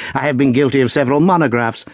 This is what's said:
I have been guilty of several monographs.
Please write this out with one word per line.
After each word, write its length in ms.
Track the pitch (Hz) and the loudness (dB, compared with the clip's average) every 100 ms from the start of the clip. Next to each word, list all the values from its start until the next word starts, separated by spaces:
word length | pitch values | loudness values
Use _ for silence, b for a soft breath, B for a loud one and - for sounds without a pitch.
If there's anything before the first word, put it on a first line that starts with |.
| B | B
I 140 | 139 139 | -4 -2
have 100 | 127 | 0
been 140 | 135 | 0
guilty 300 | 120 139 135 | 2 0 2
of 100 | 123 | 0
several 280 | 147 131 143 | 0 0 2
monographs. 640 | 175 175 143 120 113 - - | 2 2 2 0 -2 -6 -14